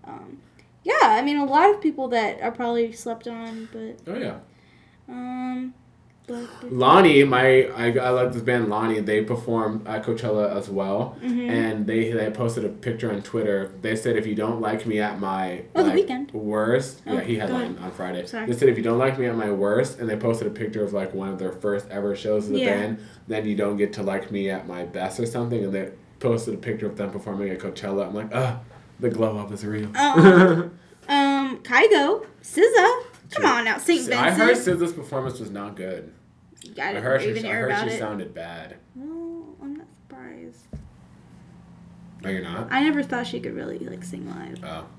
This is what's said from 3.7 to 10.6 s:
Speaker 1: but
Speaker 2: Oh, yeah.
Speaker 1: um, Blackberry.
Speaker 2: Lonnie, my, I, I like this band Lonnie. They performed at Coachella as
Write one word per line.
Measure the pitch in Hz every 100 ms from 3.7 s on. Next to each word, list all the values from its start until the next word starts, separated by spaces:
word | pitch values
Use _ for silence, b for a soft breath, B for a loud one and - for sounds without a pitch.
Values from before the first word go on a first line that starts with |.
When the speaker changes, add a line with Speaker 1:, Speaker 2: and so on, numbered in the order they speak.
Speaker 1:
but | 226 220 - -
Speaker 2:
Oh, | 220
yeah. | - - - b b b b b -
Speaker 1:
um, | 247 247 254 254 254 254 - _ _ _ _ -
Blackberry. | 240 240 - 247
Speaker 2:
Lonnie, | 127 127 175 175 139
my, | 139 127 131 131 123
I, | 113 120 127
I | 123
like | 127 123
this | 117
band | 110 123 107
Lonnie. | 107 110 110
They | 101 107
performed | 107 113 - 113 107 107 -
at | 107
Coachella | 117 107 117 107 101
as | 98